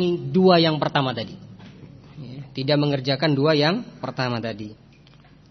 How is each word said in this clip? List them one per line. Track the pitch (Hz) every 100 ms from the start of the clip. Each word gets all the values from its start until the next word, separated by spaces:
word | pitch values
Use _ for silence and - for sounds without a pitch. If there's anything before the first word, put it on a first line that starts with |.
| 180 175 135
dua | 170 185 175
yang | 165 151
pertama | 151 147 135
tadi. | 113 107 - - - - - - - - -
Ya, | 123 131 135 139
tidak | 135 147
mengerjakan | 143 139 127 135 160 139
dua | 147 156
yang | 147 220 - -
pertama | 127 127 127 120
tadi. | 113 104 107 110 - - - - - - -